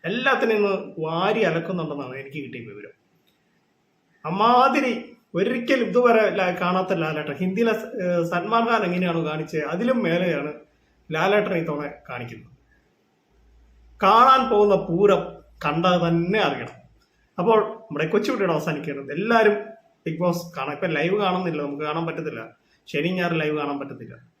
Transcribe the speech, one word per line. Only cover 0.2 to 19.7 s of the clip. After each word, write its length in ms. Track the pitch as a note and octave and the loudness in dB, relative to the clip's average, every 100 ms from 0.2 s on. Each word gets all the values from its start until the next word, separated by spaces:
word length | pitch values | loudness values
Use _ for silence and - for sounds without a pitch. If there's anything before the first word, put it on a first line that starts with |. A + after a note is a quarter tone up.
| C4 C4 A3 G#3+ | 0 0 2 2
ഇന്ന് 120 | G3+ F#3 - - | 0 -2 -6 -8
വാരി 400 | D#3 E3 F#3+ A3 F#3+ | -4 0 0 2 0
അലക്കുന്നുണ്ടെന്നാണ് 640 | D#3+ E3+ F3+ D#3 C#3+ B2+ C3 | 0 -4 -6 -6 -8 -10 -10
എനിക്ക് 180 | C3+ D#3 C3 | -12 -12 -12
കിട്ടിയ 180 | A#2+ A2+ | -14 -16
വിവരം. 260 | G2+ G#2 - _ _ _ _ _ _ _ _ _ _ _ _ D3+ | -16 -18 -20 _ _ _ _ _ _ _ _ _ _ _ _ -8
അമ്മാതിരി 640 | F#3 A3 B3 C4 A#3+ B3+ A3+ - - _ E3+ | 0 4 6 6 4 0 -4 -8 -20 _ -2
ഒരിക്കലും 480 | A#3 - - C4+ G#3+ | -2 -2 0 0 2
ഇതുവരെ 320 | A#3 B3 A3+ G#3 F3+ | 4 6 6 4 2
ല-, 160 | F3+ F3+ | 0 0
കാണാത്ത 340 | F3+ F#3 F#3 F#3 | 0 0 0 0
ലാലേട്ടൻ 340 | D#3+ D#3 D3 C#3+ | -2 -4 -6 -4
ഹിന്ദിയിലെ 340 | F#3 F#3+ A#3 G#3+ | -4 2 2 0
സ-, 100 | - - | -4 -6
ഏഹ്, 180 | F3+ F3 E3+ | -2 0 0
സൽമാൻ 320 | F3 F#3 A3+ A#3 | -2 0 0 2
ഖാൻ 140 | A3+ F#3+ | 0 0
എങ്ങനെയാണോ 340 | F3 F3+ E3 D#3+ | 0 0 -2 -2
കാണിച്ചത്, 340 | D#3 D#3 D#3+ D3 | -6 -6 -6 -4
അതിലും 240 | F3 A#3+ B3+ F#3 | -4 0 0 0
മേലെയാണ് 460 | E3+ F3+ D3 D3 D3+ - _ _ _ _ D#3 | 0 0 -2 -4 -10 -18 _ _ _ _ -2
ലാലേട്ടൻ 400 | F#3 G#3 - F3 | 2 2 0 -2
ഇത്തവണ 260 | E3 D3 D3 - - | -4 -6 -8 -12 -14
കാണിക്കുന്നത്. 420 | B2 A#2+ A2 - _ _ _ _ _ _ _ _ _ _ _ _ _ _ - | -12 -12 -14 -20 _ _ _ _ _ _ _ _ _ _ _ _ _ _ 0
കാണാൻ 380 | G3 A3 B3+ C4 A#3 | 4 8 8 6 6
പോകുന്ന 240 | G#3+ G#3 F#3 - | 4 6 4 2
പൂരം 320 | E3+ G3+ F#3 - - - _ D3 | 4 6 4 0 -12 -20 _ -4
കണ്ടാൽ 300 | D3+ F3+ F3+ E3+ | 0 2 2 2
തന്നെ 340 | E3+ E3+ G#3+ E3+ | 2 2 0 0
അറിയണം. 300 | C3 A2 - _ _ _ _ _ - | -2 -10 -14 _ _ _ _ _ -4
അപ്പോൾ 180 | F#3 A3 G3 - - | 2 2 2 -8 -12
നമ്മുടെ 220 | D3 E3 | -6 -2
കൊച്ചുകുട്ടിയുടെ 420 | G#3 - B3 F#3+ D#3 | 0 0 -2 0 0
അവസാനിക്കുന്നത്. 540 | D#3+ D3+ D3 C#3 C#3 D3 | -2 -6 -6 -10 -8 -6
എല്ലാവരും 400 | G#3+ A#3 A3 G3+ - | 0 4 4 2 -4